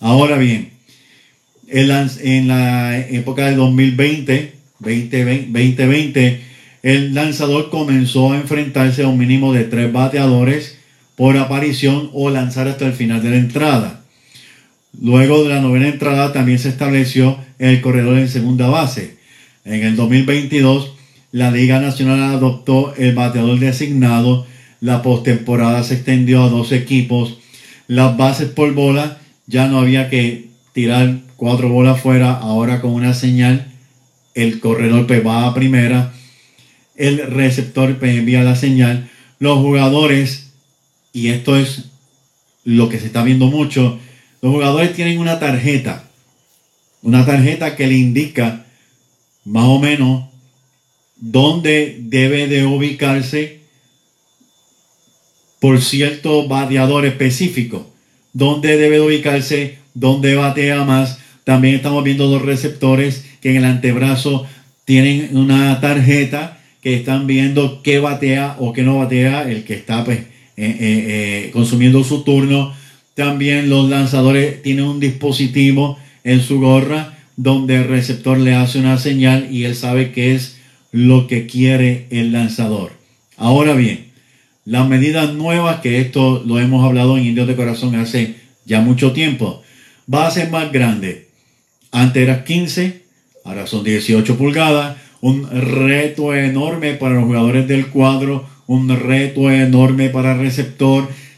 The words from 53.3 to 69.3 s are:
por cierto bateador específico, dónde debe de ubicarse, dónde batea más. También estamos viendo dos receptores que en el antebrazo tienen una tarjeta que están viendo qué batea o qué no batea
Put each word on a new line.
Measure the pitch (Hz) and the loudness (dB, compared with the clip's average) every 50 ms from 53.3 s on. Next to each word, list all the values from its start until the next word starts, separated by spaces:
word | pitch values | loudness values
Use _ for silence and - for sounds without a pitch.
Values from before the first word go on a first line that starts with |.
| - 151 151 151 - - _ _ _ _ _ _ _ _ _ _ _ _ _ _ _ _ _ _ _ _ _ _ _ _ _ _ _ _ _ _ _ _ _ _ _ _ _ _ _ - | -6 -6 -6 -8 -10 -20 _ _ _ _ _ _ _ _ _ _ _ _ _ _ _ _ _ _ _ _ _ _ _ _ _ _ _ _ _ _ _ _ _ _ _ _ _ _ _ -2
por | - 135 131 123 | 0 2 2 2
cierto | 123 - 127 135 143 143 147 - - 160 151 151 143 135 | 2 0 -2 -2 -2 -2 -4 -4 -2 0 0 0 0 0
bateador | 135 135 139 131 135 135 131 131 143 143 143 | -2 -4 -4 -2 0 0 2 2 2 0 0
específico, | 139 131 - 135 131 127 127 185 175 - 131 117 117 104 95 - - _ _ _ _ _ _ _ _ - | -2 -2 0 0 0 0 0 -2 -2 -2 -4 -6 -6 -6 -12 -14 -14 _ _ _ _ _ _ _ _ -4
dónde | 127 135 143 147 147 147 156 151 151 | 0 0 0 0 0 0 2 2 4
debe | 151 151 151 151 | 4 4 4 4
de | |
ubicarse, | 151 151 156 147 147 147 143 143 127 - 156 143 143 135 - - _ _ - | 4 2 2 0 0 -2 -2 -2 -2 -2 -4 -4 -4 -6 -10 -14 _ _ -10
dónde | 123 127 131 135 139 135 139 139 | -2 0 0 2 2 2 2 2
batea | 139 143 139 135 147 143 143 143 143 143 | 2 0 0 0 0 -2 -2 0 0 0
más. | 139 131 131 135 131 127 - - - _ _ - | 0 0 0 0 -2 -4 -10 -18 -20 _ _ -2
También | - 131 131 131 131 135 | 2 2 4 4 4 2
estamos | 135 123 143 143 143 135 | 2 0 -2 -2 -2 0
viendo | 139 139 135 139 139 | 0 0 0 2 2
dos | 139 139 127 | 2 0 0
receptores | 139 139 127 - 151 - - - 131 131 131 139 143 131 - - - - - | -2 -4 -2 -4 -6 -6 -2 0 2 2 2 2 0 -2 -6 -10 -20 -16 -6
que | - 135 | -2 0
en | 131 131 | 2 2
el | 127 | 2
antebrazo | 127 127 123 127 127 120 123 131 135 135 127 - 147 139 135 127 - - - _ _ _ _ _ | 2 0 0 0 -2 -2 0 0 0 0 0 -2 -2 -2 -4 -4 -8 -18 -20 _ _ _ _ _
tienen | - 135 131 135 139 143 143 151 139 139 | 2 4 4 4 4 2 0 -2 -2 0
una | 131 135 135 135 135 139 139 135 127 | 0 2 4 4 4 4 2 0 0
tarjeta | 139 143 147 143 131 127 143 143 143 123 131 147 156 175 - - _ _ _ _ | 0 0 0 2 4 4 4 2 2 -2 -4 -6 -8 -10 -14 -18 _ _ _ _
que | - 131 127 | -6 -4 -4
están | 120 120 135 135 135 139 | -4 -2 -2 -4 -2 -2
viendo | 135 135 131 135 139 139 143 143 135 127 - | 0 0 0 0 0 0 0 0 0 -2 -4
qué | - 147 143 139 | -2 0 0 2
batea | 143 147 147 143 143 135 131 139 139 139 139 - | 2 0 -4 -2 -2 -2 -2 -2 -2 -6 -6 -6
o | 131 117 113 | -6 -6 -2
qué | - 127 | 0 0
no | 131 135 135 | 0 2 0
batea | 131 127 131 127 127 135 | 0 0 0 0 2 2